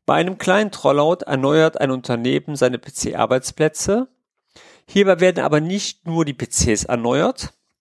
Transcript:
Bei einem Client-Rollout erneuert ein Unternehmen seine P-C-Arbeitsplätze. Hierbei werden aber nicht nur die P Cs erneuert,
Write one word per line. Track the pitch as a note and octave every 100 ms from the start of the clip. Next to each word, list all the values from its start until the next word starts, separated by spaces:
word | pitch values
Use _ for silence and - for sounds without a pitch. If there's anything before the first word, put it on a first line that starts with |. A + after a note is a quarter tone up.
| -
Bei |
einem | D#3 E3+ F#3+
Client-Rollout | - F#3+ G#3+ - C#3 C#3+ D3 F3+ -
erneuert | C#3 C3+ D#3 D#3+ D#3+
ein | C3+
Unternehmen | C3 B2 A#2+ A#2+ C#3+ D3 D3
seine | B2+ A#2+
P-C-Arbeitsplätze. | - - - - A2 B2+ - - D#3 - - G#3 C4 _ _ _ _ - - _ _
Hierbei | G3 G3 F3
werden | F#3 E3+
aber | C3+ D3+
nicht | D#3 G3 G3 -
nur | E3 E3
die | D#3
P | C3+ A#2+
Cs | - - G#2+
erneuert, | - B2 A#2 C3 F#3+ C4 - _ _ _